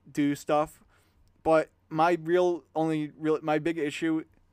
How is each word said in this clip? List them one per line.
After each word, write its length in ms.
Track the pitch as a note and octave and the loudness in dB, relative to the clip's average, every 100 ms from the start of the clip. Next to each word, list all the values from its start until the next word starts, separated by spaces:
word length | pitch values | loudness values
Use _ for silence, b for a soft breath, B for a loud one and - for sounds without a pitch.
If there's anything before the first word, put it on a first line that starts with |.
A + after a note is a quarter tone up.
| _ | _
do 240 | C#3+ C#3+ | -2 -2
stuff. 480 | C#3+ - D3+ D#3 - _ _ _ _ _ _ | -2 -2 -2 -2 -8 _ _ _ _ _ _
But 260 | D#3+ D#3+ - _ - | 2 2 2 _ -10
my 260 | D#3 E3 F3 | 0 2 2
real, 400 | D#3+ F3+ F3+ E3+ - | 0 2 2 0 -6
only 380 | D#3 D#3+ D#3 D3+ - | -4 -2 -2 -6 -6
real, 200 | D#3 D#3 | -2 -2
my 160 | D#3 D#3 | 0 -2
big 180 | D#3 E3 | -2 -4
issue 480 | D3 - E3 D#3+ D3+ _ _ | -4 -4 -2 -2 -4 _ _